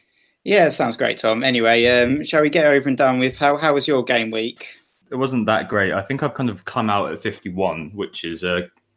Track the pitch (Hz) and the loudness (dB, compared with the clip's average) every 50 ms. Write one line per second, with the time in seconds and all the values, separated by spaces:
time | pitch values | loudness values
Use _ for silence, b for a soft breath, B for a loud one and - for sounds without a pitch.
0 | b b b b b b b b - - 202 202 170 147 135 - 139 117 117 - | b b b b b b b b -4 2 4 4 4 4 2 0 -2 -2 -2 -2
1 | 127 113 107 - - 110 110 117 135 135 123 120 113 113 117 117 117 120 123 123 | -2 -2 -2 0 0 0 0 2 0 0 0 2 4 4 4 4 4 4 4 4
2 | 120 120 135 151 151 - - 156 151 147 - 165 151 147 139 139 135 143 131 120 | 4 2 0 -2 -2 0 0 2 2 2 2 2 4 4 4 4 2 0 0 2
3 | - 131 127 127 127 131 127 - 147 143 143 147 160 156 143 139 127 156 143 127 | 2 2 2 2 0 -2 -2 0 0 0 2 2 2 0 0 0 0 0 0 0
4 | 120 - 123 117 113 110 110 110 113 123 - - - B B B B B B B | 0 0 0 0 0 -2 -4 -4 -6 -6 -8 -10 -20 B B B B B B B
5 | _ - 131 127 135 127 131 120 107 110 110 107 - 90 101 104 98 90 76 98 | _ -10 -6 -4 -4 -2 0 0 0 2 2 0 0 0 0 0 0 0 0 -2
6 | 95 - 135 139 151 143 - - 131 120 101 - - - - 127 113 107 101 101 | -4 -4 -6 -4 -4 -4 -4 -2 -4 -4 -4 -6 -12 -8 -4 -2 -2 0 0 0
7 | 92 71 80 - - 107 101 - - 98 87 92 95 90 80 80 78 73 101 101 | -2 -4 -6 -6 -6 -8 -8 -6 -12 -10 -4 -2 -2 -2 -2 -4 -10 -12 -10 -10
8 | 92 - - - - 85 82 80 92 90 87 90 90 - _ _ _ _ - | -10 -10 -10 -10 -10 -10 -8 -6 -4 -2 -2 -2 -4 -6 _ _ _ _ -4